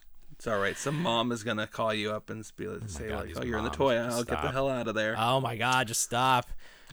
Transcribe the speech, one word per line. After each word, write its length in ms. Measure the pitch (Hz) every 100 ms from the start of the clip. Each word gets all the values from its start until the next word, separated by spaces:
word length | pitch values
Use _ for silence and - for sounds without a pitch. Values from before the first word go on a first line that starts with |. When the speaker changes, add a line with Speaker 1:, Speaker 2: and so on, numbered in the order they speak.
| - - -
Speaker 1:
It's 140 | - 120
all 100 | 104
right. 180 | 98 -
Some 240 | 139 151
mom 300 | 175 117 123
is 140 | 117
gonna 240 | 110 107 107
call 260 | - 113
you 160 | 107 104
up 180 | 107 -
and 100 | 110
s-, 100 | 107
be 160 | - 101
like, 120 | 98
Speaker 2:
Oh 20 |
my 60 | 107
Speaker 1:
say, 200 | 82 110
Speaker 2:
God, 80 | 107
Speaker 1:
like, 80 | 98
Speaker 2:
these 100 | 131
Speaker 1:
"Oh, 60 |
you're 140 | 123 110
in 60 |
the 60 | 117
Speaker 2:
moms. 60 | 120
Speaker 1:
toy 180 | 135 117
aisle. 200 | 120 120
Get 40 | 120
the 100 | 127
Speaker 2:
Stop. 120 | 151
Speaker 1:
hell 160 | 135 135
out 200 | 131 110
of 60 | 107
there." 180 | 107 110
Speaker 2:
Oh 240 | 117 135
my 160 | 123 113
God, 300 | 120 127 113
just 160 | 117
stop. 440 | - 120 131 123 - - - - -